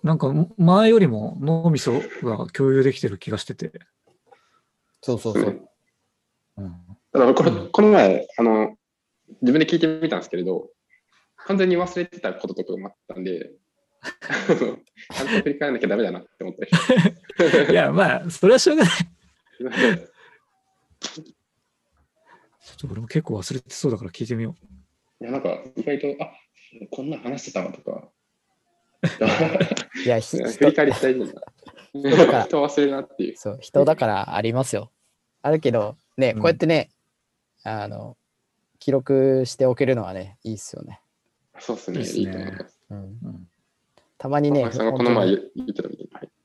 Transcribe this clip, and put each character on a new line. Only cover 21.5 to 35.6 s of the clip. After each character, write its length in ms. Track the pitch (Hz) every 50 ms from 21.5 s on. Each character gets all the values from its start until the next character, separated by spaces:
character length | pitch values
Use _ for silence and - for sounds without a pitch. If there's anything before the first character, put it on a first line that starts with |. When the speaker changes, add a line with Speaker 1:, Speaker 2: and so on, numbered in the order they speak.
| _ _ _ _ _ _ _ _ _ _ _ _ _ _ _ _ - _ _ _ _ _ _ - -
Speaker 1:
っ 40 |
と 100 | - - 117
俺 100 | 95 107
も 60 | 117
結 160 | 113 - 160 156
構 140 | - 113
忘 160 | 101 92 - 170
れ 40 | 131
て 140 | - _ -
そ 160 | - - 143
う 20 |
だ 60 | 113
か 80 | 101 104
ら 60 | 90
聞 140 | - - 117
い 20 |
て 80 | 110 123
み 80 | 113 113
よ 120 | 110 - _
う。 40 | _ - - - _ _ _ _ _ _ _ _
Speaker 3:
い 40 | 117
や、 60 | 117
な 60 | 131
ん 40 | 139
か 220 | - - - - - 131 131
意 80 | - 165
外 160 | - 143 139
と、 160 | 143 143 139 143 156
あ、 100 | - - - _ _ _ _ _ _ _ 113 104 -
こ 100 | - -
ん 80 | 131 147
な 80 | 156
ん 40 | -
話 220 | - 120 139 - -
し 20 |
て 60 | - -
た 120 | 95 90
わ 60 | 95
と 100 | - -
か。 280 | _ - - - - _ _ _ _ _ _ _ _ _ _ _ _ _ _ _ _ _ _ _ - 170 - - - - - - 160 160 - - 185 - - - - - - 254 135
Speaker 2:
い 20 |
や、 120 | 123 120 113
ひ-、 180 | 110 - - - 120
Speaker 3:
<laughs> 160 | 117 113 -
振 60 | 143
り 80 | 147 143
返 120 | - 147
り 40 | 143
大 220 | 117 - - 131 131
事 200 | 127 107 - -
だ 80 | -
な。 0 | - - _ _ - - - - - _ _
Speaker 2:
人 160 | 143 139 139 131
だ 80 | - 180
か 60 | -
ら。 120 | 139 123 107
Speaker 3:
人 200 | - - 151 143
忘 160 | 147 - 147
れ 60 | 143
る 60 | 139
な 100 | 139 135
っ 140 | 135 - -
て 80 | - -
い 80 | -
う。 60 | -
Speaker 2:
そ 140 | - - 107
う、 60 | 104 131
人 240 | - - - 139 143
だ 100 | 147 160
か 120 | 156 131
ら 280 | 110 104 98 98 - -
あ 60 | 98
り 100 | 107 113
ま 120 | 113 127 135
す 120 | - -
よ。 160 | 104 107 - _ _ _ _ _ _ _ _ _ _
あ 100 | - 143
る 80 | 156
け 120 | 156